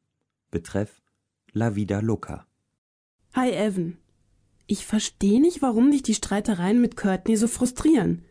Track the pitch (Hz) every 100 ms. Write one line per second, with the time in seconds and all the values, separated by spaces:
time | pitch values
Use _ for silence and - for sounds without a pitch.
0 | _ _ _ _ _ 85 - 98 107 _
1 | _ _ _ _ _ 107 117 101 98 101
2 | 113 104 - 78 - _ _ _ _ _
3 | _ _ _ - 254 170 214 190 170 175
4 | _ _ _ _ _ _ - 202 - 214
5 | - - 196 226 330 349 269 226 269 285
6 | 247 214 - 202 208 185 180 240 240 -
7 | 196 185 - 220 233 - 254 254 311 294
8 | 170 170 -